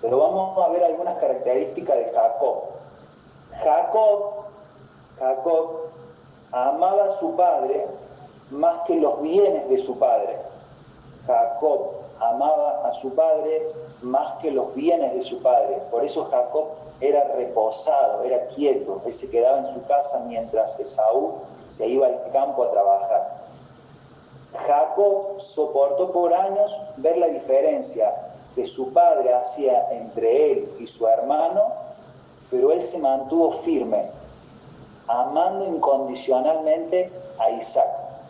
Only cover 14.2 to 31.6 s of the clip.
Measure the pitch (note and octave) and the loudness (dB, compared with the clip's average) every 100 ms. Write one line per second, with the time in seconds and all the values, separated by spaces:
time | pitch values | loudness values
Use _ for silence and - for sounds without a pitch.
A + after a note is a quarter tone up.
14.2 | D3 - D#3+ C3+ - C3 D#3 F3 C3+ B2 | -2 -4 -4 -2 -4 -2 0 2 0 -2
15.2 | - B2 B2+ B2 - G2 - A#2+ D3 D#3+ | -6 -2 2 4 2 -2 -4 -2 -2 -4
16.2 | - B2 B2 D3+ D3+ - - - C3 D3 | -2 0 0 -2 -4 -8 -16 -4 2 2
17.2 | C#3 B2+ A#2 A2+ A2 - D#3 C#3+ - B2+ | 2 -2 -2 0 0 -2 0 2 2 0
18.2 | B2+ B2 - C3+ C#3+ B2+ - F#2+ B2 - | -2 -2 -4 -2 0 0 -2 -8 -8 -10
19.2 | B2 A#2 B2 C#3 C3+ B2+ - C#3+ C#3+ C3 | -4 2 4 2 -2 -10 -2 0 0 -4
20.2 | A#2+ A2+ A2+ A2 G#2+ - - - G#2+ - | -6 -8 -4 -2 -2 -4 -8 0 2 2
21.2 | D#3+ - - - - - A2 C3 C3 C3+ | -2 -6 -14 -18 -20 -6 -2 2 2 0
22.2 | - C3+ C#3 C3 B2 G2+ G2 G2 G2 F2+ | -2 0 0 0 0 2 4 2 2 0
23.2 | E2+ - - - - - - - - - | -2 -10 -16 -20 -20 -20 -20 -20 -20 -20
24.2 | - - - - B2 C#3+ D#3 - G3+ G3 | -20 -20 -16 -8 2 2 2 4 4 2
25.2 | G3 - - - D3+ C#3 C#3 C#3+ F3+ F3+ | -2 -10 -10 -4 -2 2 2 2 0 0
26.2 | E3+ F3 G3 G3 G#3 - - C3 D3 E3+ | 2 2 2 0 0 -2 -12 -2 0 2
27.2 | E3 C#3+ - C3+ C#3 C#3 - A#2 G#2+ F#2 | 0 0 0 2 4 0 -4 0 0 0
28.2 | - - - - - - B2+ - E3+ - | -10 -16 -10 -6 -6 -6 0 6 6 6
29.2 | B2 B2 B2 - C3+ A#2+ - - A2+ A#2 | 4 2 0 -2 2 2 2 -4 -6 0
30.2 | A2+ C3 D3+ C3 - - A#2 - - - | 2 4 4 2 -2 -10 -14 -2 2 2
31.2 | - D3 - - | 2 0 2 2